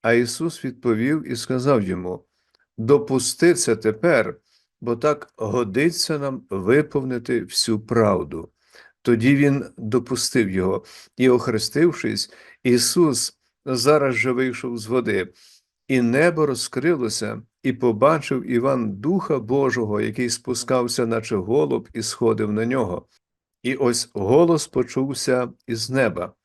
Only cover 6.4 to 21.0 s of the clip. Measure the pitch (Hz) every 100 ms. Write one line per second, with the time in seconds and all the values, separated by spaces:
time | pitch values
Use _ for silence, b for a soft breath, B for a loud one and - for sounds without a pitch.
6.4 | _ 98 95 139 147 143 131 123 117 120
7.4 | 92 - - 110 110 117 107 95 76 80
8.4 | 80 _ b b b _ - 117 120 139
9.4 | 143 139 - - 110 123 113 120 - 131
10.4 | 101 95 92 98 B B B - 127 123
11.4 | 120 107 - 143 170 - 110 104 - B
12.4 | B B 127 120 - 180 160 117 - _
13.4 | _ _ 143 127 123 151 139 120 131 123
14.4 | 131 120 127 117 104 127 110 98 92 b
15.4 | b b _ _ - 131 120 127 170 160
16.4 | 147 120 - 127 151 160 117 - 107 110
17.4 | - _ 131 123 123 107 139 160 - 131
18.4 | 117 120 131 131 110 98 135 190 - 139
19.4 | 110 139 135 120 107 104 110 107 123 -
20.4 | - 120 - 127 120 123